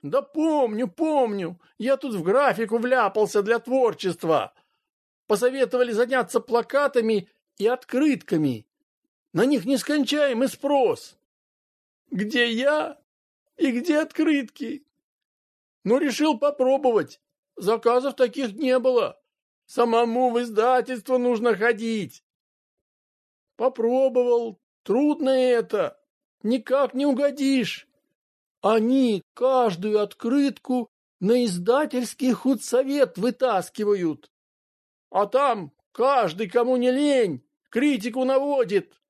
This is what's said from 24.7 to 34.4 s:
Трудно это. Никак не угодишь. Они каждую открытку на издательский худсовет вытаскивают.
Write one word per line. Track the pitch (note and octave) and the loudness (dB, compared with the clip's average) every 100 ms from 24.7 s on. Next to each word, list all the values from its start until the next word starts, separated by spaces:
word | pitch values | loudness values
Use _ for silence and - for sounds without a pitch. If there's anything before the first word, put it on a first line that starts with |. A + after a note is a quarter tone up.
| _ | _
Трудно | - A3 D4 D4+ C4 | -2 0 2 0 0
это. | C4 B3+ A#3+ - G#3 D#3 - _ _ _ _ | 2 2 0 0 -2 -2 -6 _ _ _ _
Никак | G#3 B3+ - C4+ C#4 B3+ | -2 -2 0 0 0 0
не | C#4+ | 0
угодишь. | B3 C#4+ C#4 C4+ C4+ F#3+ - _ _ _ _ _ _ _ _ | 2 0 0 0 0 -2 -8 _ _ _ _ _ _ _ _
Они | F#3+ A3 A3+ C4+ B3+ G3 - - | 0 2 2 2 2 0 -6 -2
каждую | B3+ C4 A#3 E3+ G#3 G#3+ | 0 2 2 0 -2 0
открытку | G3+ - A#3 C#4 C#4 - - B3+ A3+ _ _ _ | -2 -4 -2 0 0 -2 -4 -4 -4 _ _ _
на | F#3 B3 A#3+ | 0 2 2
издательский | F3 F3 C4 D4+ B3+ A#3+ - C4 | -2 0 0 0 -4 -6 -2 -2
худсовет | A#3 B3+ A#3 - A#3+ C4+ C#4+ B3+ - | 0 0 -2 0 -2 0 0 0 0
вытаскивают. | A#3 - A#3+ - - - G#3 G3+ E3+ - _ _ | -4 0 0 0 -4 -4 -2 0 -2 -4 _ _